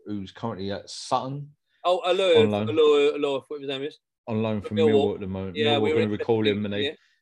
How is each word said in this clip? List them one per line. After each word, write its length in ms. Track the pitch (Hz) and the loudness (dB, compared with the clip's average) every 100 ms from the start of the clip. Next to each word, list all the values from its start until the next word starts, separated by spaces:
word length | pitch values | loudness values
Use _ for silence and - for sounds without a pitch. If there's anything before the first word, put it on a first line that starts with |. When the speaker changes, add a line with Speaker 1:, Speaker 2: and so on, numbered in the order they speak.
Speaker 1:
who's 280 | 104 104 95 | -12 -10 -10
currently 400 | - 117 92 98 | -10 -10 -8 -8
at 180 | 98 - | -8 -12
Sutton. 600 | - - 127 131 143 143 _ _ _ | -16 -4 -4 -4 -10 -12 _ _ _
Speaker 2:
Oh, 180 | 175 180 | -2 0
Aloy, 380 | 180 185 190 160 | 0 0 4 6
Speaker 1:
On 80 | 104 | 6
loan. 160 | 104 107 | 2 0
Speaker 2:
Aloy, 480 | 156 151 147 143 147 | 4 4 6 4 0
Aloy, 260 | 143 135 - | -2 -4 -6
what 120 | 147 | -10
his 80 | 139 | -8
name 160 | 135 | -8
is? 140 | 147 - _ _ - | -8 -12 _ _ -6
Speaker 1:
On 160 | 110 | -2
loan 180 | 110 107 | -2 -4
Speaker 2:
From 80 | - | -4
Speaker 1:
from 60 | 107 | 2
Speaker 2:
Millwall. 120 | 151 | 4
Speaker 1:
Millwall 240 | 143 101 | 4 2
at 60 | 90 | -2
the 60 | 95 | -6
moment. 280 | 95 95 - | -8 -6 -2
Speaker 2:
Yeah, 200 | 147 143 | 0 2
Speaker 1:
Millwall 40 | |
Speaker 2:
we 60 | - | 2
were 40 | |
Speaker 1:
gonna 80 | 156 | 2
Speaker 2:
interested 160 | 107 104 | 0 -2
Speaker 1:
recall 240 | - 113 107 | 0 2 2
him 120 | 101 | 0
Speaker 2:
in 60 | 104 | -2
Speaker 1:
and 80 | |
they, 40 | 101 | -4
Speaker 2:
him, 40 | |
yeah. 100 | 143 - _ _ | -4 -6 _ _